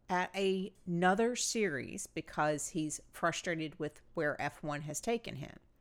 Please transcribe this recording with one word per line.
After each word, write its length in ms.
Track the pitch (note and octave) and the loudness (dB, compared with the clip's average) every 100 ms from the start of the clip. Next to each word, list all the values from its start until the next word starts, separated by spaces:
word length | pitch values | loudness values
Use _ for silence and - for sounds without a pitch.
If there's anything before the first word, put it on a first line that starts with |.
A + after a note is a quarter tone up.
| - | -2
at 200 | F3+ F3+ F#3+ | 0 0 0
a-, 380 | G3 F#3+ F#3 - - | 2 2 -2 -6 -2
another 520 | E3+ F#3 G3 A3+ B3 | 4 6 6 4 2
series 680 | - A#3 G3+ C#3 - - - | 0 2 2 0 -4 -8 -8
because 640 | - - - D3+ D3+ - | -8 -4 2 2 2 -2
he's 300 | D#3+ D#3 - - | -2 -2 -4 -10
frustrated 680 | - E3+ D#3+ - E3 D#3+ - | -2 0 0 -2 -2 -4 -4
with 220 | D3 - - | -6 -8 -8
where 260 | - D3+ C3+ | 0 0 0
F 200 | C#3+ - | -2 -4
one 200 | D#3 D3 | -4 -4
has 180 | D3 D3 | -4 -4
taken 380 | - A#3 - C3+ | 0 -2 -2 -8
him, 180 | - - - _ | -10 -12 -20 _